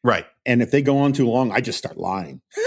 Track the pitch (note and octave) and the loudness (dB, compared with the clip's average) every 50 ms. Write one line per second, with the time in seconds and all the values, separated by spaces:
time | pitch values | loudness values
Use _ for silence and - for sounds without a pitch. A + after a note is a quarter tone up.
0 | - A#2+ G#2+ E2+ - - _ _ - B2+ A#2+ A#2+ A#2+ - - C#3+ C#3+ C#3+ C#3 C#3 | 0 0 0 0 -2 -8 _ _ -2 2 2 2 2 4 2 2 2 4 2 2
1 | C#3 C#3+ C3+ C#3 C3+ A#2 A2+ B2+ C3 A#2 F#2+ A2+ - A#2 - - - - - - | 2 2 2 2 0 0 2 0 0 0 0 -2 -2 -2 -6 -6 -8 -10 -10 -8
2 | F2 F2+ F#2+ F#2+ F2 D2 C2+ - _ _ - G#4 A4 | -6 -4 -4 -6 -6 -10 -14 -20 _ _ -6 -4 -2